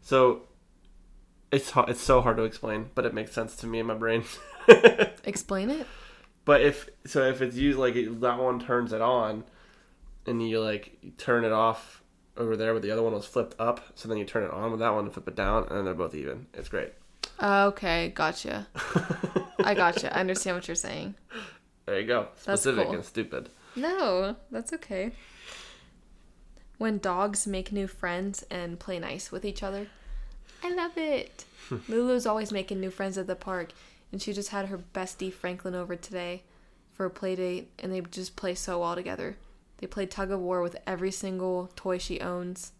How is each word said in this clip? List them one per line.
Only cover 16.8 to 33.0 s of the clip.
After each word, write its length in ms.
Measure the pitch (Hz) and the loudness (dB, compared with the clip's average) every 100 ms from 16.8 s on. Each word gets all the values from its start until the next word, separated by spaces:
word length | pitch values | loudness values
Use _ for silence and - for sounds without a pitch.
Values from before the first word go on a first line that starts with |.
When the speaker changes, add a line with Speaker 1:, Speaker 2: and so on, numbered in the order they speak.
| - - - - - - | -6 -12 -20 -14 -14 -2
Speaker 2:
Okay, 680 | 202 196 202 202 185 170 170 | 2 4 4 2 -2 0 -2
gotcha. 520 | - 156 - - - 202 - - 170 - | -2 -2 -2 -8 -8 -8 -10 -2 -2 0
Speaker 1:
<laughs> 440 | 165 - 190 - - | -6 -2 -4 -4 0
Speaker 2:
I 160 | 196 | 2
gotcha. 400 | 202 175 175 - - | 4 2 2 -2 -2
I 40 | |
understand 360 | 185 190 190 180 | -2 -2 -2 -4
what 120 | 180 | -4
you're 60 | |
saying. 400 | 170 - 151 196 202 - 226 214 - _ _ - | -6 -4 -8 -10 -14 -16 -16 -16 -20 _ _ -4
Speaker 1:
There 140 | 98 | -4
you 60 | 113 | 0
go. 220 | 120 101 - | 0 -2 -10
Speaker 2:
That's 180 | - 196 | -2 0
Speaker 1:
Specific 240 | 135 113 85 | 2 2 0
Speaker 2:
cool. 80 | 87 | -2
Speaker 1:
and 80 | |
stupid. 440 | - - 104 64 - - - 240 | -6 -6 -4 -8 -10 -20 -12 -4
Speaker 2:
No, 600 | 311 381 269 180 190 233 - | -2 0 0 0 -2 -6 -10
that's 220 | 226 233 | -10 -8
okay. 400 | 330 - 190 214 - - - - - - - - - - - - - - - - - | -10 -8 -6 -6 -10 -20 -20 -18 -18 -18 -20 -20 -20 -20 -20 -20 -20 -20 -20 -20 -4
When 200 | 220 208 | -2 0
dogs 480 | 196 180 208 202 208 | 0 0 0 0 -2
make 260 | 190 185 | -4 -4
new 140 | 202 190 | -4 -4
friends 580 | - 180 175 196 196 - | -4 -4 -2 -4 -6 -8
and 280 | 180 175 175 | -8 -8 -8
play 180 | - 180 | -8 -8
nice 320 | 175 - - | -6 -10 -10
with 140 | - | -8
each 180 | 208 196 | -6 -6
other. 240 | 196 196 208 - - - - - - - | -6 -8 -10 -14 -10 -10 -10 -14 -20 -10
I 100 | 349 | -4
love 220 | 359 339 339 | -4 -4 -4
it. 480 | 311 277 - - - - - | -2 -2 -4 -16 -20 -20 -10
Speaker 1:
<laughs> 220 | 117 - | -10 -2
Speaker 2:
Lulu's 380 | 226 247 247 233 | 0 2 2 0
always 260 | 214 208 | -2 -2
making 280 | 202 190 190 | -6 -4 -6
new 100 | 190 | -6
friends 280 | 185 | -4